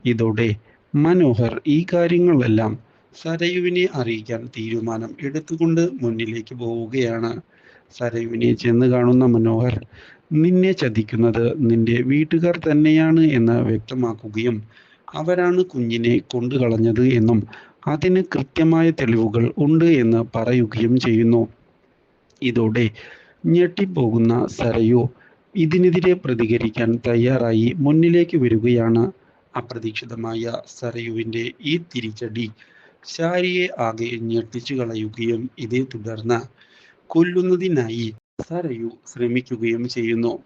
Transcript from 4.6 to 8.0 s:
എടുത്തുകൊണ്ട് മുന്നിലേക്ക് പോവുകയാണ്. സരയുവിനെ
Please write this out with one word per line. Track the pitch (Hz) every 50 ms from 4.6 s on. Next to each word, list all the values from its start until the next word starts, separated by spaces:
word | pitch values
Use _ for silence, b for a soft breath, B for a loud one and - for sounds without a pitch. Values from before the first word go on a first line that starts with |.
| 110 110 113 117 113 117 113 113 117 117 127 -
എടുത്തുകൊണ്ട് | 143 139 139 156 156 - 165 160 165 165 165 165 170 180 - -
മുന്നിലേക്ക് | 123 117 113 113 117 107 113 117 110 - 131
പോവുകയാണ്. | 120 120 113 117 117 113 110 123 135 123 113 113 113 117 117 113 - - b b b b b b b b b _
സരയുവിനെ | -